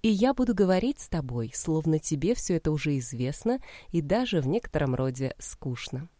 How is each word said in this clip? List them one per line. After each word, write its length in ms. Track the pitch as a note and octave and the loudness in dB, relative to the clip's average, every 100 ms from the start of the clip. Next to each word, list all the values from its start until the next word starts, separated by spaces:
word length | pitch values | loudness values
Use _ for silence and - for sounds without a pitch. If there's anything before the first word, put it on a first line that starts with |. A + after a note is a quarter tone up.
И 80 | A3+ | 4
я 240 | G3+ A#3+ | 4 4
буду 200 | C#4 B3+ | 4 0
говорить 460 | G3 F#3+ F#3 A3+ C#4+ | 4 4 4 2 -2
с 80 | - | -4
тобой, 460 | E3 C3 A#2+ A2+ - | -4 -2 -4 -4 -4
словно 420 | - D#3+ D#3 D#3 | 0 0 2 2
тебе 380 | - D3 D#3+ A#3+ | 2 0 0 0
все 200 | - E3+ | 0 0
это 160 | D#3 | 0
уже 260 | D3+ D#3 C#3 | 0 0 -2
известно 640 | A#2+ A#2+ B2 C#3+ A3+ B3+ - - - | -2 -4 -4 -2 -2 -2 -4 -20 -4
и 140 | E3+ | -4
даже 400 | C#3+ G3+ B3 F#3 | 2 0 2 0
в 60 | C3 | 2
некотором 480 | G3+ - D#3 C#3+ B2+ | -2 -2 -2 0 0
роде 380 | C3 C3 C3 - | -2 -2 -6 -6
скучно. 720 | - - C#3 B2 - B2+ E3 _ | -8 -8 -6 -8 -8 -10 -10 _